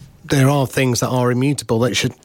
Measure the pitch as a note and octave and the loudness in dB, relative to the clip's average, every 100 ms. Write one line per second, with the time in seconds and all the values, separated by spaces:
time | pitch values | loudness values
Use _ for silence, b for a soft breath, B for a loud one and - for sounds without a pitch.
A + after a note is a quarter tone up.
0 | - - - C#3+ C3+ C#3+ B2+ - C3 A#2 | -20 -20 -2 2 4 2 0 0 0 0
1 | - B2+ B2 B2 C3+ C3+ - A2+ A#2+ G2+ | -2 0 0 0 0 -2 -2 0 0 0
2 | B2+ - | -4 -6